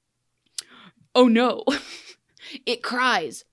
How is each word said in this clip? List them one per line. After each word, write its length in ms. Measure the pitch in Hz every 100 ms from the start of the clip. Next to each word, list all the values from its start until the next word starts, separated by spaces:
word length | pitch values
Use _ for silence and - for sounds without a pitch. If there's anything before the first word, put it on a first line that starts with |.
| _ _ _ _ _ - - - - _ _
Oh 140 | 254 254
no. 380 | 226 247 - -
<laughs> 60 | 285 - - - - _ _ - - -
It 160 | 240
cries 600 | - 254 254 202 147 - -